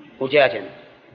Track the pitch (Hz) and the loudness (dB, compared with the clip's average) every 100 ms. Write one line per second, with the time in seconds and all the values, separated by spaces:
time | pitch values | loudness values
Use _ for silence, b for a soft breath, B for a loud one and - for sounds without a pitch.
0 | - - 135 147 131 107 95 - - _ | -20 -10 -2 2 2 0 -12 -18 -20 _
1 | _ | _